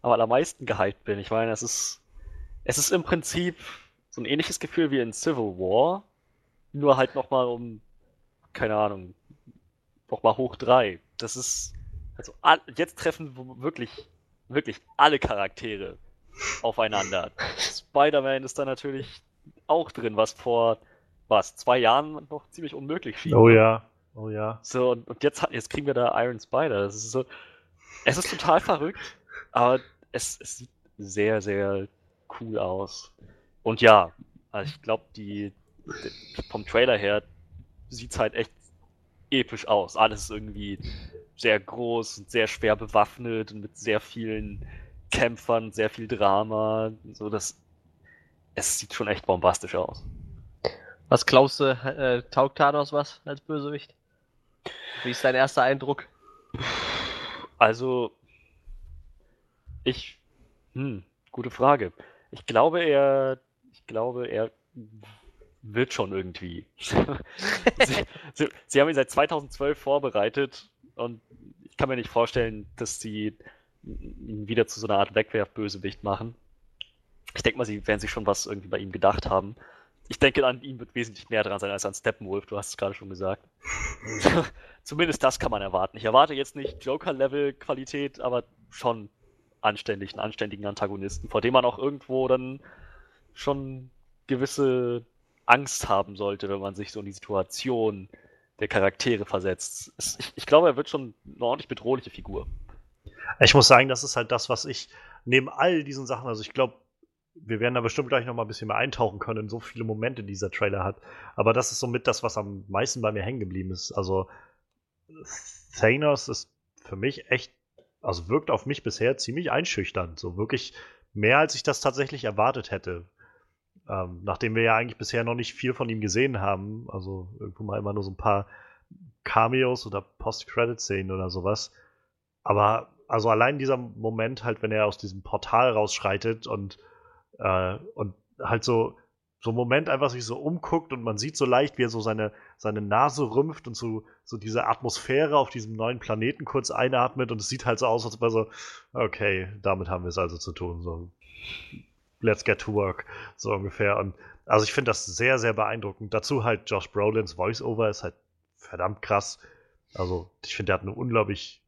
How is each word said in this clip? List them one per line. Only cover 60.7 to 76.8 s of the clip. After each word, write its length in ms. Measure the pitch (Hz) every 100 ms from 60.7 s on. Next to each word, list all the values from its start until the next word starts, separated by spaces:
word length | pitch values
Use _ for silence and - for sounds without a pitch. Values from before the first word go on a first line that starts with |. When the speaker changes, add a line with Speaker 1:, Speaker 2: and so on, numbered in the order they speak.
Speaker 1:
hm, 300 | 127 139 101 - _ _
gute 180 | - 123
Frage. 440 | - 135 139 95 _ - _ _
Ich 140 | - -
glaube, 380 | 117 151 175
er, 560 | 165 139 139 135 135 131 _ _ _
ich 140 | _ -
glaube, 400 | 110 120 123 123
er 240 | 107 113 _ _ 139 107 110 104 107 - _ - _
wird 320 | 107 110 135
schon 180 | - 98
irgendwie. 520 | 98 90 87 90 85 - _
<laughs> 0 | - - - 139 - - - - - -
Sie, 240 | 240 196 - - 147
sie, 160 | - 151 - _
sie 140 | 139
haben 80 | 151
ihn 60 | 143
seit 140 | 127
zweitausendzwölf 680 | - 147 156 139 - 143 147
vorbereitet 920 | - 143 139 107 107 139 135 - - _ _ -
und 260 | 117 117 _ - - -
ich 140 | - -
kann 100 | 135
mir 60 | 127
nicht 140 | 113
vorstellen, 560 | 117 117 127 113 107 101 -
dass 240 | 113 -
sie 380 | 110 107 107 - - - _ _
ihn 640 | - - - - 127 107 101
wieder 200 | 113 110
zu 120 | -
so 80 | 107
einer 100 | 101
Art 160 | 98 107
Wegwerf-Bösewicht 880 | 110 113 98 - 104 98 95 -
machen. 320 | 101 98 113 117 _ _ _ _